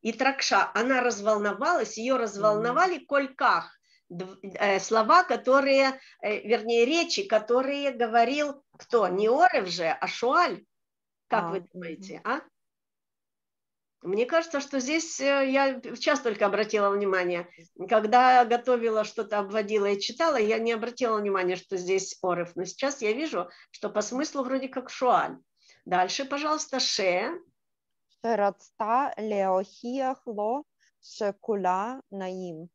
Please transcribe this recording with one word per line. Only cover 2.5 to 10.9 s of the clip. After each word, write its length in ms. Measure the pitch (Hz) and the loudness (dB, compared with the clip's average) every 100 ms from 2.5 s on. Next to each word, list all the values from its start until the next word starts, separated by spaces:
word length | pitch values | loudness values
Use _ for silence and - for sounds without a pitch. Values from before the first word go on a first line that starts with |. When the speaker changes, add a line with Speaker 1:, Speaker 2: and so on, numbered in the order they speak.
| 214 233 262 370 339 | 2 2 2 2 0
Speaker 2:
Мгм. 80 | - | -2
Speaker 1:
Кольках. 720 | 277 269 - 262 180 - _ _ _ _ | -2 -2 0 2 2 -2 _ _ _ _
Дв-, 300 | 175 185 196 | -12 -12 -12
э, 380 | 202 - 208 196 | -14 -2 0 0
слова, 440 | - 220 220 330 | 2 0 6 6
которые, 760 | 359 240 - 269 277 269 269 269 - _ | 6 0 4 4 6 4 4 0 -14 _
э, 240 | 202 208 - | -4 -4 0
вернее, 380 | 226 214 233 233 | 0 2 2 4
речи, 380 | 330 330 - 196 | 2 0 -2 0
которые 640 | 220 214 240 262 285 285 | 0 2 0 2 -2 -2
говорил 720 | 240 233 233 233 285 294 277 _ _ | -2 0 4 2 2 -2 -4 _ _
кто? 300 | - 240 190 | 0 2 2
Не 200 | 180 214 | 2 2
Орев 380 | 262 359 320 185 | 4 4 4 -2
же, 180 | 170 160 | -4 -2
а 200 | - 185 | -2 -6
Шуаль. 580 | - 233 302 339 185 _ _ _ | -4 0 2 2 -2 _ _ _